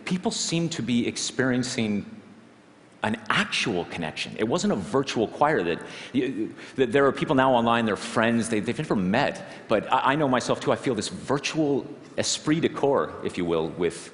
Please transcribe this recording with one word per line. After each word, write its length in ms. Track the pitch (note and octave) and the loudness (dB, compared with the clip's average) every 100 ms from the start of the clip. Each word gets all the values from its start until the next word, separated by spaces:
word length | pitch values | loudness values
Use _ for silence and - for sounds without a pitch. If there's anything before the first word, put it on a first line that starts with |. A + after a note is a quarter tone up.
people 280 | - F3+ F#3+ | -6 -4 -2
seem 360 | - - E3 E3 | -4 -2 -2 -2
to 120 | - | -2
be 240 | A#2 A#2+ A2 | 0 0 0
experiencing 1000 | A2 - - C3 B2+ B2 - A2 G2+ F2+ - - - - - - - - - | -2 -4 0 2 2 0 -2 0 0 -4 -12 -20 -20 -20 -20 -20 -20 -20 -6
an 120 | - - - | -4 -4 -2
actual 540 | - G3+ - - F2+ | -2 -2 -2 -2 -2
connection. 500 | D#2+ - D#2 - - - | -4 -6 -8 -8 -10 -4
It 120 | A2 | -2
wasn't 240 | E3 G3+ | 0 0
a 40 | D3 | -2
virtual 520 | F#2 C3+ C3+ - G#2 | 0 -2 0 0 -2
choir 340 | - C#3+ B2 | 2 2 2
that, 160 | E2+ D#2+ - - - | 0 -2 -6 -14 -4
y-, 360 | B2+ C#3 A#2 G#2+ - - | -2 -2 -2 -6 -8 -12
that 160 | - B2+ | -2 2
there 160 | C#3 C#3 | 6 4
are 60 | |
people 240 | A#2+ E3 C#3+ | 4 2 4
now 160 | C3 | 6
online, 320 | B2+ A#2 A#2 A2+ | 6 4 4 2
they're 80 | |
friends, 540 | F#2+ - - A2+ A#2 G#2+ | 0 0 2 4 2 0
they, 100 | A2+ | 0
they've 180 | G#2 A#2 | -2 -4
never 200 | D#3 C#3 | -2 0
met. 520 | F2+ A2 C3 - - - - | 2 2 2 -2 -10 -16 0
But 240 | G#2+ F#2+ | 0 2
I, 200 | C3 A#2+ | 2 4
I 40 | C#3+ | 4
know 100 | D3 | 4
myself 300 | B2+ - A#2+ | 2 2 0
too, 120 | - | 2
I 40 | A#2 | 0
feel 200 | - A2+ | 0 -2
this 120 | F#2+ | -4
virtual 800 | F#2+ - C#3 - D3+ D3+ C#3 - - - - | -8 -2 -2 -2 0 2 0 -2 -10 -10 -4
esprit 420 | - - - D#3 | -2 -2 0 2
de 80 | B2+ | 2
corps, 440 | - C#3 C3 D#2 - | 2 2 2 0 -4
if 160 | - - | -8 -4
you 60 | |
will, 240 | F2 E2 D#2+ | 0 0 -2
with, 420 | D2 E2+ - - | -2 -2 -2 -10